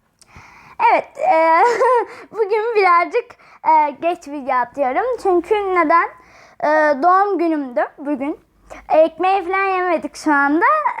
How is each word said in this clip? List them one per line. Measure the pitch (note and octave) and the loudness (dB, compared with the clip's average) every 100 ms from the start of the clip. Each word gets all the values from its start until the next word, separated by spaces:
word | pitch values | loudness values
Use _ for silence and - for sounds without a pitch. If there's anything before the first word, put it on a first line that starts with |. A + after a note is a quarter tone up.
| _ _ _ - - - - - A#4 | _ _ _ -20 -20 -20 -18 -2 2
Evet, | F4+ - - | 2 0 -4
e, | B4+ D#4+ D#4+ D#4+ A4+ A4+ B4+ B4 | 0 2 4 4 2 2 2 2
<laughs> | G4+ - - | 0 -8 -12
bugün | F#4+ G4+ A4 A4 A4 | -6 -2 -2 -2 0
birazcık, | F#4+ F4 F4 A4+ A#4 - _ - - | 2 2 2 -4 -6 -12 _ -6 0
e, | D#4 D4+ | 2 2
geç | C4+ E4 F4 C#4+ | -2 -4 -4 -8
video | D4 C4 B3+ | -10 -4 -4
atıyorum. | A#3+ C4+ C4+ C#4 A#4 B4 | -4 -4 -4 -2 -4 -2
Çünkü | G4 F4+ E4 | 0 0 0
neden? | G#4+ G4 F#4 D#4 E4+ G#4 - _ - - - | -2 0 0 2 2 0 -6 _ -20 -20 -6
E, | D4 D#4 D4+ C#4 | -2 2 2 2
doğum | E4+ F#4 G4+ F#4 | 2 2 2 0
günümdü | E4+ D#4 C4 A#3 E4+ - | -2 -2 -4 -4 -6 -6
bugün. | C#4+ C#4+ C#4 F#4+ _ _ - - - | -8 -6 -6 -10 _ _ -20 -20 -2
Ekmeği | D#4 D#4+ D#4+ F#4 G4 | 2 2 0 -2 0
falan | E4+ F#4+ | -2 -2
yemedik | G4 F#4+ F4+ D#4+ C#4 - | -2 -2 -2 -2 -4 -6
şu | - | 0
anda. | C#4+ C#4 D4+ A4 D#5 D5+ - | 2 2 2 2 2 -2 0